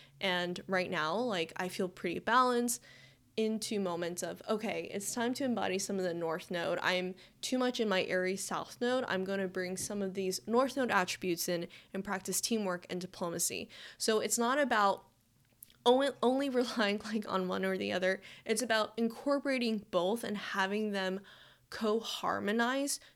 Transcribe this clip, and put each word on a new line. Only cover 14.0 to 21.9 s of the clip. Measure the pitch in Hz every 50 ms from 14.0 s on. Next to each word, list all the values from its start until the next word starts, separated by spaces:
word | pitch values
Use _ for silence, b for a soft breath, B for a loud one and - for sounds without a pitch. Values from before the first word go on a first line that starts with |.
| - 233 220 214
it's | - 226 - 233
not | 233 240 269 294
about | 285 240 240 214 202 196 - - - - _ _ _ _ _ _ _ _ _ _ - - - _ -
only, | 240 254 262 277 277 - - -
only | 240 254 269 285 277
<laughs> | 247 247
relying, | 247 233 - 240 208 202 202 208 -
like, | 214 220 220 - -
on | - 190 185 180
one | 185 196 185
or | 190 190
the | 190 202 202 202
other. | 185 180 185 190 196 B B B B B
It's | - 226 220 254
about | 226 220 220 208 - -
incorporating | 226 233 226 226 - - 285 277 285 - 277 262 254 240 226 220 202 - -
both | - 180 170 185 226 233 -
and | 196 208
having | 196 - - - 196 190 190 202 214 214 214 196
them | 196 190 185 190 190 B B B B B B B B B -
co-harmonize | - - 226 214